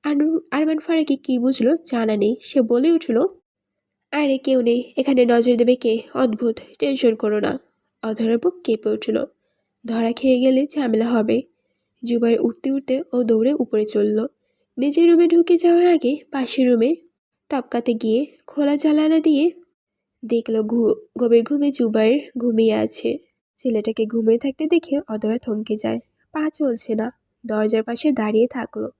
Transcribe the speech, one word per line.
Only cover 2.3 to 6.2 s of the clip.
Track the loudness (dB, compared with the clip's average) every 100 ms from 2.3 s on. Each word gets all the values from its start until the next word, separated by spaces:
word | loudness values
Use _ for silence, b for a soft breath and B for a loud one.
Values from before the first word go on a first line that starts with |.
| -2
সে | -2 0
বলে | 2 2 2
উঠল, | 0 0 0 -2 -6 _ _ _ _ _ _ _
"আরে | -4 0 -2
কেউ | 0 0
নেই, | 2 0 -2 -4
এখানে | 0 2
নজর | 4 4 4 4
দেবে | 4
কে? | 2 0 -4 -4
অদ্ভুত, | -2